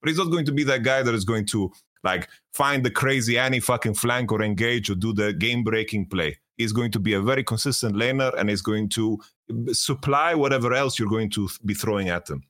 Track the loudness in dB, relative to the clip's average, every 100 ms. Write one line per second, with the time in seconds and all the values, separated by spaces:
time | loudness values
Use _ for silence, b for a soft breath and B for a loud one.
0 | 0 0 2 2 0 0 2 2 2 2
1 | 2 0 0 -2 0 0 -2 B _ _
2 | -2 -2 -4 B B 0 2 2 0 0
3 | 2 2 2 2 2 0 0 0 0 -2
4 | 0 0 0 0 0 0 0 0 -2 -2
5 | -2 0 0 0 0 0 0 0 -2 -4
6 | -2 -2 -2 -4 _ _ -2 0 -2 -2
7 | 0 2 2 0 0 -2 -2 -2 -2 0
8 | 0 2 0 0 0 0 0 -2 0 0
9 | 0 -2 B _ _ -6 -2 -2 -2 -2
10 | 0 2 2 2 2 2 2 2 0 0
11 | 0 0 -2 -2 -4 -4 -4 -2 0 0
12 | 0 -2 -4 -10 -12